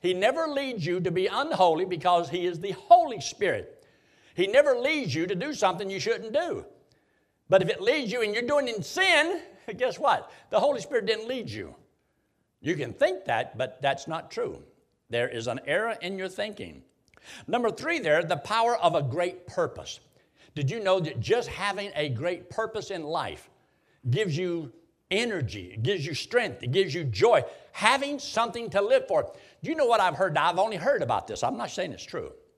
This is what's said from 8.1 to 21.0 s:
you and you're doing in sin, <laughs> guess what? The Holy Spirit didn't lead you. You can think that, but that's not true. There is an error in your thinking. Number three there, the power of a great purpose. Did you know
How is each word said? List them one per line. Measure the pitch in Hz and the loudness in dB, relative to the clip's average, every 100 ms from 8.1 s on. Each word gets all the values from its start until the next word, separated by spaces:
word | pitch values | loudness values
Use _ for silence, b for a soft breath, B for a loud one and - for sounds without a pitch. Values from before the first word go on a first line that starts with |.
you | 247 | -2
and | 220 | 0
you're | 208 | -2
doing | 240 294 262 | 2 2 0
in | 220 | -4
sin, | 165 - 381 320 320 359 - - | -6 0 4 4 4 -2 -8 -18
<laughs> | - 202 | -12 -2
guess | 254 - | -2 0
what? | 277 160 - B B | 2 2 0 B B
The | 208 | 2
Holy | 254 262 | 2 0
Spirit | 175 240 202 | 0 -2 0
didn't | 220 220 | -2 -2
lead | 262 175 | -6 -6
you. | 107 85 65 _ _ _ _ _ _ _ _ | -10 -12 -14 _ _ _ _ _ _ _ _
You | 135 | -6
can | 170 120 | -4 -4
think | 104 311 370 | 0 0 0
that, | - 113 127 110 | -2 -2 -2 -4
but | 127 - | -6 -2
that's | 139 135 - | -2 -2 -4
not | 160 - | -8 -8
true. | - 233 - - _ _ _ _ | -8 -6 -8 -16 _ _ _ _
There | 120 123 | -2 -2
is | 123 117 | -4 -6
an | 120 - | -6 -2
error | 160 226 220 | -2 -2 -6
in | 170 190 | -8 -8
your | 190 | -8
thinking. | 185 208 202 90 76 - _ _ _ B B - | -6 -8 -8 -14 -16 -20 _ _ _ B B -2
Number | 233 233 | 0 0
three | - 285 330 | -2 -2 0
there, | 180 151 | 4 4
the | 170 170 | 4 -2
power | - 220 233 240 | 0 2 2 4
of | 175 | 4
a | 160 | 2
great | 139 143 180 180 - | 0 0 -2 -4 -10
purpose. | - 156 - - - _ _ b b b | -2 -2 -4 -14 -16 _ _ b b b
Did | - 135 | -4 -2
you | 226 | 0
know | 196 190 | 2 2